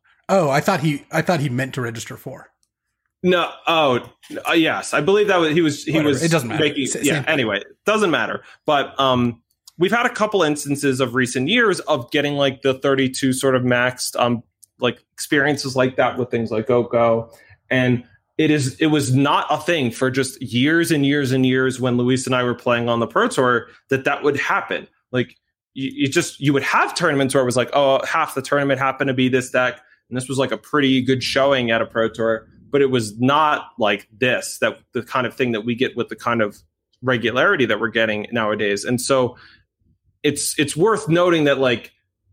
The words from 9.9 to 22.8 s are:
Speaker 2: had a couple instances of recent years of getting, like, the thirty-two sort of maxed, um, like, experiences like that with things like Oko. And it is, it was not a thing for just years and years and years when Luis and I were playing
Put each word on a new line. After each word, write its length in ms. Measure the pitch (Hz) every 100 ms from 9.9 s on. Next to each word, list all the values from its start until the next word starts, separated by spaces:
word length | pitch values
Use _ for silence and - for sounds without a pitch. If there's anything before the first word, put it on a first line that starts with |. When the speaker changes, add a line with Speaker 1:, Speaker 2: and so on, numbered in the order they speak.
Speaker 2:
had 140 | 226 240
a 40 |
couple 320 | 240 214 202
instances 600 | 151 147 143 139 143 127
of 140 | 127 127
recent 340 | 123 131 139
years 320 | 240 220 165
of 280 | - 151 -
getting, 240 | 147 143 143
like, 260 | 139 135
the 140 | 135 131
thirty-two 580 | 143 135 131 131 131
sort 240 | 131 135 127
of 60 |
maxed, 540 | 123 123 123 - - -
um, 240 | 120 117 - _ _ _
like, 240 | 123 - _
experiences 640 | - - 147 143 147 139 131
like 220 | 127 131
that 200 | 123 127
with 140 | 117
things 180 | 117 113
like 200 | 113 113
Oko. 600 | 120 113 117 117 117 117 - - - -
And 360 | 127 123 123 - _ _ -
it 140 | 156
is, 260 | 151 131 -
it 80 | 160
was 260 | 151 120
not 340 | 135 143 185 -
a 80 | 151
thing 340 | - 165 123
for 180 | - 131
just 320 | 131 127 -
years 500 | 117 120 143 165 165
and 140 | 151 139
years 280 | 147 131
and 120 | 131 131
years 360 | 131 131 127
when 160 | 127 120
Luis 280 | 123 127 131
and 80 |
I 100 | 127
were 120 | 123 120
playing 320 | 127 120